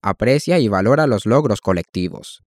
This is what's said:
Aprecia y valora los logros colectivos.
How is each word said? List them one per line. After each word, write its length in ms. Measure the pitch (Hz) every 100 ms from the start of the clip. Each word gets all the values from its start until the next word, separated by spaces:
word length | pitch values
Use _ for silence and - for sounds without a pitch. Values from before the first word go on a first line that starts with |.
Aprecia 560 | 98 95 113 143 - 175
y 100 | 117
valora 380 | 95 101 143 151
los 200 | 107 104
logros 340 | 131 147 101
colectivos. 800 | - 90 - 95 90 50 - -